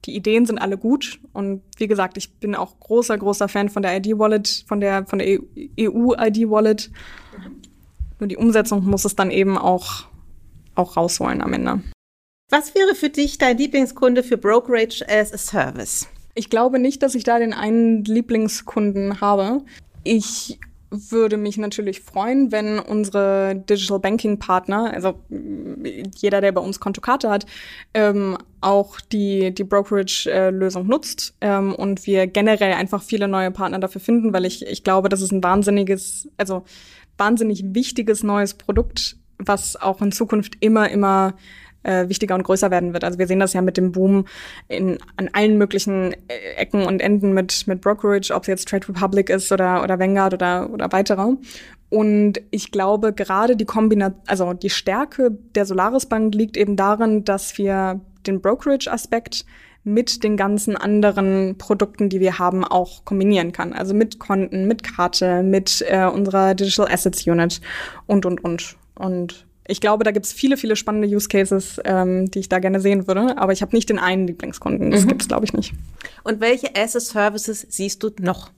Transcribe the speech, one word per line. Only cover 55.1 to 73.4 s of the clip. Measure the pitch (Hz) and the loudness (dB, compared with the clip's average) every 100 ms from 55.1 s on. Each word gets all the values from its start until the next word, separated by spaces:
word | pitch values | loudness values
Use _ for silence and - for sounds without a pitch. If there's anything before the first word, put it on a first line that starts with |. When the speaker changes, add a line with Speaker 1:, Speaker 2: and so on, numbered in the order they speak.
| - 254 208 - 208 | 2 2 2 -4 -2
Speaker 1:
der | 202 | 0
Solaris | 185 196 262 254 | 2 0 0 -2
Bank | 220 220 208 | 0 2 2
liegt | 220 - | -2 0
eben | 202 196 | 0 2
darin, | 196 214 226 214 208 | 2 2 2 2 0
dass | 196 - - | -2 -4 -4
wir | 196 190 190 190 - - - | -2 0 -2 -4 -10 -10 -4
den | 190 | 0
Brokerage-Aspekt | 190 254 294 277 - 226 - 233 - - - - - _ | 0 0 0 0 0 -6 -4 -4 -4 -10 -12 -20 -20 _
mit | 208 214 247 - | -2 0 0 -2
den | 214 208 | 0 0
ganzen | 196 208 208 202 | 2 0 0 -2
anderen | 202 208 208 202 190 190 190 190 | 2 4 4 4 2 2 0 -4
Produkten, | - 208 202 - 202 | -2 0 0 0 -2
die | 190 | 2
wir | 185 170 | 0 2
haben, | 180 185 | 0 0
auch | 180 185 175 - - | 2 0 0 -8 -6
kombinieren | 196 190 202 170 | 0 4 4 2
kann. | 180 175 | -4 -6
Also | - 190 208 | -6 -2 0
mit | 220 - | 0 -2
Konten, | - 196 190 190 190 | -4 -2 0 -2 0
mit | 233 | -2
Karte, | - - 175 - 185 180 | -4 -2 -2 0 0 2
mit, | 190 190 190 - - | 2 2 0 -2 0
äh, | 190 185 | 2 2
unserer | 190 196 190 190 | 2 0 2 2
Digital | 190 196 202 202 | 2 0 2 0
Assets | 175 190 - - | 2 0 -2 0
Unit | 170 170 - - - - - - | 2 2 -2 -10 -12 -12 -14 0
und, | 202 180 | 0 2
und, | 180 | -2
und. | 170 170 - - _ | -4 -6 -8 -16 _
Und | - 190 180 175 - _ _ - | -8 -4 -4 -6 -10 _ _ -8
ich | 185 | -2
glaube, | 214 214 | 2 2
da | 214 | 2
gibt's | 208 196 | 0 -4
viele, | - 269 269 | -2 0 2
viele | 226 214 | 0 -2
spannende | - 214 208 | 0 0 2
Use | 202 202 | 0 2
Cases, | 202 196 190 190 - - | 0 2 0 -2 -8 -2
ähm, | 190 185 185 190 | 2 2 2 0
die | 196 | -2
ich | 190 | -2
da | 185 | 0
gerne | 185 190 | 2 2
sehen | 196 202 190 | 2 2 2
würde. | 190 247 | 2 2
Aber | 262 | 2